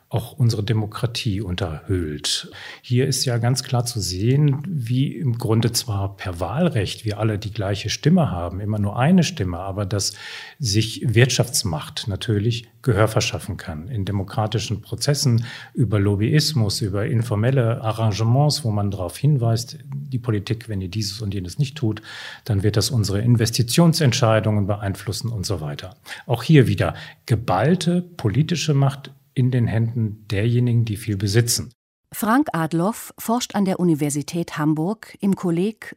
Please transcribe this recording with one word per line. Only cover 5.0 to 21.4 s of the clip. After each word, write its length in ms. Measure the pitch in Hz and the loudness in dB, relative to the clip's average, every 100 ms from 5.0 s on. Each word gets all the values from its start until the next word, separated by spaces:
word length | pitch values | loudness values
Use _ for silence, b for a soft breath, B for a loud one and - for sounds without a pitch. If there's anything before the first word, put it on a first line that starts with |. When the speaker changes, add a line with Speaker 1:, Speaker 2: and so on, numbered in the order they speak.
| 147 - | -2 -2
Speaker 1:
im 220 | 139 113 | -2 -2
Grunde 340 | 104 110 110 | 0 2 2
zwar 460 | - - 101 98 - | 0 -4 -4 -4 -6
per 200 | 98 85 | -10 -6
Wahlrecht 680 | 87 131 180 110 90 - 104 | -4 0 0 0 -2 -4 -6
wir 120 | 104 | -2
alle 200 | 110 104 | -2 -2
die 120 | - | -6
gleiche 380 | - 98 101 101 | -4 -2 -2 -4
Stimme 420 | - 147 180 107 | 0 4 4 2
haben, 300 | 87 87 87 | 0 -4 -4
immer 180 | 104 107 | -4 -2
nur 200 | 101 113 | -2 2
eine 260 | 143 190 | 4 6
Stimme, 360 | 156 - 92 85 | 4 0 -4 -4
aber 260 | 98 92 95 | -6 -4 -2
dass 260 | 101 - - B B B B | -2 -4 -6 B B B B
sich 440 | 120 104 113 - | 0 0 0 -2
Wirtschaftsmacht 1040 | 139 110 123 - - - 95 78 - - - | 0 4 4 4 0 -2 -2 -4 -6 -8 -6
natürlich 600 | 95 - 104 110 117 - _ | -4 0 0 0 -2 -8 _
Gehör 260 | - 101 110 | 0 4 4
verschaffen 480 | - - 78 - 87 | 2 -2 -4 -6 -8
kann 320 | - 78 92 | -8 -10 -6
in 160 | 113 | -4
demokratischen 760 | 95 101 92 - 107 107 - 98 | -2 -2 -4 -2 -2 -2 -2 -6
Prozessen 640 | - - - 139 131 113 117 B B | -8 -4 0 2 4 2 0 B B
über 260 | - 101 104 | -2 2 2
Lobbyismus, 840 | 101 101 117 151 - - 107 - | 2 2 2 2 2 2 0 0
über 240 | 104 98 131 | -2 -2 0
informelle 720 | 110 113 104 117 135 113 117 | 0 0 2 2 4 2 0
Arrangements, 840 | 110 110 113 101 113 131 147 135 | -2 0 0 0 2 4 4 2
wo 60 | 113 | -2
man 200 | 104 101 | -2 -2
darauf 260 | 95 87 - | -2 -6 -2
hinweist, 640 | 143 143 117 110 - - - | 2 2 2 0 -4 -14 -12
die 240 | - 143 127 | -12 -8 -6
Politik, 500 | - 104 98 113 - | -2 -2 -2 -6 -6
wenn 140 | 98 | -6
ihr 80 | 92 | -6
dieses 320 | 101 98 - | -6 -6 -6
und 100 | 104 | -6
jenes 260 | 98 | -6